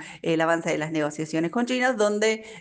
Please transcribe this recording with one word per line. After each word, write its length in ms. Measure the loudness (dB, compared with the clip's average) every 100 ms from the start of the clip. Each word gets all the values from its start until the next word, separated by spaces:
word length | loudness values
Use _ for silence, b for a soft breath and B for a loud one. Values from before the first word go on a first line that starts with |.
| -12 B
el 200 | 0 2
avance 300 | 4 2 0
de 60 | -2
las 140 | -2
negociaciones 600 | -2 -2 -2 -4 -2 0
con 140 | 0 0
China, 280 | 2 0
donde 500 | 2 2 2 2 0 B B